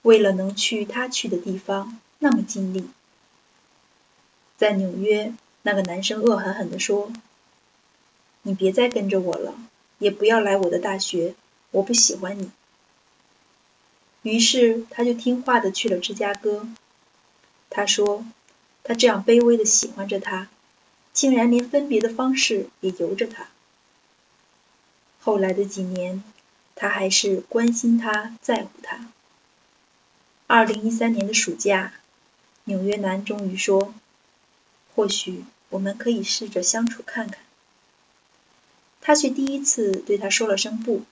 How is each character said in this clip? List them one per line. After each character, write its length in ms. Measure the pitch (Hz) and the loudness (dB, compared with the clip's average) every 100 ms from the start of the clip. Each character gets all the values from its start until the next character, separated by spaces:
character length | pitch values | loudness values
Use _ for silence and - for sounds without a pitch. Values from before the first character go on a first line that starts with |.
为 160 | 233 220 | 8 8
了 140 | 202 | 6
能 240 | 185 190 | 2 -2
去 300 | 202 - 220 | -2 -2 -2
她 220 | 208 247 254 | -4 -4 -4
去 200 | - - | -4 -4
的 100 | 175 | -4
地 200 | 196 190 | -4 -6
方， 420 | - 196 208 226 _ _ | -4 -4 -4 -14 _ _
那 120 | 294 | 2
么 100 | 233 | 2
尽 320 | - 202 190 | 0 -4 -4
力。 140 | 185 175 _ _ _ _ _ _ _ _ _ _ _ _ _ _ _ _ _ | -4 -8 _ _ _ _ _ _ _ _ _ _ _ _ _ _ _ _ _
在 140 | 214 | 0
纽 180 | 196 190 | 2 -2
约， 400 | 180 208 208 220 226 _ _ | -2 0 0 -2 -10 _ _
那 120 | 208 | -2
个 80 | 196 | -2
男 220 | 180 180 | -2 -4
生 180 | 196 214 | -4 2
恶 160 | 233 196 | 2 2
狠 160 | 185 | -2
狠 180 | 208 170 | -6 -8
地 80 | 190 | -6
说 320 | - 202 208 233 _ _ _ _ _ _ _ _ _ _ _ _ | -2 -2 -2 -12 _ _ _ _ _ _ _ _ _ _ _ _
：“你 100 | 202 | -6
别 180 | 190 190 | 0 2
再 180 | 190 247 | 2 2
跟 200 | 233 196 | 0 0
着 100 | 190 | 0
我 180 | 180 - | 0 -4
了， 180 | - - - _ _ _ | -6 -12 -20 _ _ _
也 120 | 202 | -2
不 160 | 196 | 2
要 140 | 208 226 | 4 4
来 180 | 202 196 | 4 2
我 120 | 180 | 2
的 100 | 175 | 0
大 180 | 208 190 | -2 -4
学， 380 | - 180 170 - _ _ _ | -4 -2 -4 -6 _ _ _
我 120 | 190 | -2
不 100 | 196 | 0
喜 220 | 233 - | 2 2
欢 240 | 180 185 202 | 0 -8 -8
你。” 100 | 185 _ _ _ _ _ _ _ _ _ _ _ _ _ _ _ _ _ | -12 _ _ _ _ _ _ _ _ _ _ _ _ _ _ _ _ _
于 160 | 220 226 | -2 2
是 460 | 226 262 233 226 226 | 4 6 4 4 -4
他 140 | - | -2
就 100 | 240 | 0
听 280 | 233 247 247 | 0 0 0
话 180 | 254 240 | 2 2
地 120 | 190 | 2
去 160 | 190 226 | -2 -2
了 100 | 180 | -2
芝 160 | - | -4
加 200 | 202 202 | -4 -4
哥。 340 | 196 214 208 233 226 _ _ _ _ _ _ _ _ _ | -2 -2 -2 -8 -16 _ _ _ _ _ _ _ _ _
他 160 | - | -4
说， 400 | 202 - 208 208 233 - _ _ _ _ | 0 2 2 0 -8 -20 _ _ _ _
他 120 | - | -6
这 100 | 233 | 2
样 180 | 240 196 | 2 4
卑 200 | 214 233 | 6 6
微 120 | 240 | 8
地 80 | 233 | 6
喜 240 | 214 - - | 4 2 0
欢 180 | 196 196 | -8 -6
着 120 | 196 | -6
她， 280 | - 190 196 _ _ _ _ _ _ | -4 -8 -10 _ _ _ _ _ _
竟 220 | - 277 | 0 2
然 160 | 254 240 | 4 6
连 180 | 240 247 | 4 2
分 180 | 285 285 | -2 2
别 140 | 220 | 0
的 80 | 226 | 0
方 260 | 233 262 | 0 0
式 320 | 262 - 208 - _ | 0 0 0 -4 _
也 100 | 190 185 | -6 -4
由 160 | 170 | -4
着 140 | 196 226 | -2 -4
她。 200 | - - _ _ _ _ _ _ _ _ _ _ _ _ _ _ _ _ _ | -6 -18 _ _ _ _ _ _ _ _ _ _ _ _ _ _ _ _ _
后 180 | - 208 | -2 0
来 160 | 190 | 0
的 120 | 185 | 0
几 180 | 196 190 | -2 -4
年， 400 | 185 185 180 190 208 _ _ _ _ | -6 -6 -6 -8 -12 _ _ _ _
他 160 | - 202 | -6 -4
还 200 | 196 190 | -2 0
是 300 | - 202 185 | 0 0 -2
关 300 | - 226 233 | -2 0 2
心 280 | 233 233 233 | 2 2 2
她， 360 | 226 214 220 - | 0 -4 -6 -10
在 220 | - 220 | -4 -4
乎 60 | - - | -4 -16
她。 260 | - - 233 _ _ _ _ _ _ _ _ _ _ _ _ _ - | -14 -14 -16 _ _ _ _ _ _ _ _ _ _ _ _ _ 2
二 180 | 233 | 4
零 160 | 226 214 | 4 0
一 80 | 220 | -2
三 240 | 233 233 | 0 0
年 140 | 220 202 | 0 0
的 60 | |
暑 180 | 226 - | 0 -2
假， 400 | - 208 190 185 - _ _ _ _ _ _ | -2 0 0 -2 -12 _ _ _ _ _ _
纽 180 | - 190 | -6 -4
约 140 | 196 | -2
男 280 | 202 196 190 | -2 -2 -4
终 240 | 208 208 196 | -6 -6 -6
于 80 | |
说 380 | 190 - 196 202 - _ _ _ _ _ _ _ _ _ | -4 2 2 0 -8 _ _ _ _ _ _ _ _ _
：“或 120 | - 202 | -2 0
许 360 | - - 180 - _ _ | -2 -6 -10 -14 _ _
我 80 | 196 | -6
们 180 | 196 | -4
可 140 | 202 240 | -2 -2
以 140 | 226 | -2
试 260 | 190 - 214 | -2 -6 -4
着 140 | 180 | -4
相 240 | 180 226 233 | -2 0 -2
处 160 | 233 | -4
看 240 | - 240 220 | -10 -8 -8
看。” 140 | - _ _ _ _ _ _ _ _ _ _ _ _ _ _ _ _ | -12 _ _ _ _ _ _ _ _ _ _ _ _ _ _ _ _
他 140 | - | 2
却 160 | 302 269 | 2 2
第 160 | 262 | -2
一 180 | 269 277 | -2 -2
次 280 | 277 - - | -2 0 0
对 260 | - - 202 | -2 -2 -2
她 140 | 196 | 0
说 160 | - 220 | 0 0
了 100 | 196 | 0
声 240 | 220 226 | -2 -6
“不”。 220 | 240 233 - | -2 -4 -4